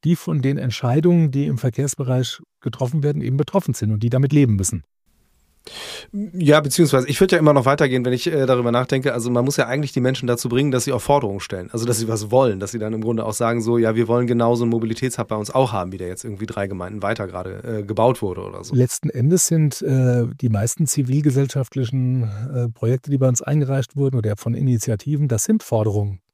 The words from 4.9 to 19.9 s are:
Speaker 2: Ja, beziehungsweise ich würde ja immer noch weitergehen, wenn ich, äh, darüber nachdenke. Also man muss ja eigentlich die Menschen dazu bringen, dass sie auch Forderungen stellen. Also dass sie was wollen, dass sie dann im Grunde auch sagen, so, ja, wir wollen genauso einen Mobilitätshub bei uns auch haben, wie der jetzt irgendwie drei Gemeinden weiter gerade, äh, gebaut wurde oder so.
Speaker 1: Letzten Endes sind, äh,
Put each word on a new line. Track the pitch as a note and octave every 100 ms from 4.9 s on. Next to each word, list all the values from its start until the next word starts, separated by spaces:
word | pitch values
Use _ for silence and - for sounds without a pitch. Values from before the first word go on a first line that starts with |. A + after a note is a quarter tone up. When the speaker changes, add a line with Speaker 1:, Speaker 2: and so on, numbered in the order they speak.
| _ _ _ _ _ _ _ - - - - -
Speaker 2:
Ja, | G3+ G#3 F3+ D3+ D3+
beziehungsweise | D3 C3 E3 C#3 B2+
ich | C#3
würde | F#3 F3
ja |
immer | D3+
noch | C#3+
weitergehen, | B2+ C#3+ D3 B2+
wenn | B2
ich, | B2 -
äh, | D#3
darüber | C3 B2+ A#2+
nachdenke. | A#2+ B2+ C3+ C3+
Also | A#2+ A#2
man | B2 B2+
muss | C#3+
ja | A#2+
eigentlich | C3+ C#3+
die | -
Menschen | B2+ C3 B2
dazu | A#2+ B2
bringen, | A#2+ D3
dass | C3
sie | C3
auch | B2+
Forderungen | - C#3+ A#2 G2
stellen. | - F#2+ F2+
Also | A#2 A#2
dass | A2
sie | A2+
was | A2 G#2
wollen, | B2 C3 G2
dass | G2
sie | A#2+
dann | G#2+
im | A2
Grunde | A2 A#2
auch | A2
sagen, | A2 A#2 A#2
so, | A2 A#2+
ja, | A2+
wir | A2 A2+
wollen | A#2+ B2
genauso | A#2+ A#2 A#2+
einen | A#2
Mobilitätshub | A2+ A2+ A2+ C3 - A2
bei | G#2+
uns | G2+
auch | C3 C3
haben, | G#2+ F2+
wie | F#2
der | F2+
jetzt | F#2
irgendwie | A#2 G2+
drei | G#2+ - G2+
Gemeinden | F#2+ F2 G#2
weiter | G2 - G2
gerade, | F2+ F#2 F#2+ A#2+ A2
äh, |
gebaut | G2+ G#2 A#2 F3
wurde | G#2 F2+
oder | F#2+ F#2
so. | F2+
Speaker 1:
Letzten | B2+ B2 - D3+
Endes | - B2+ F3 -
sind, | E3 D3+ -
äh, | C3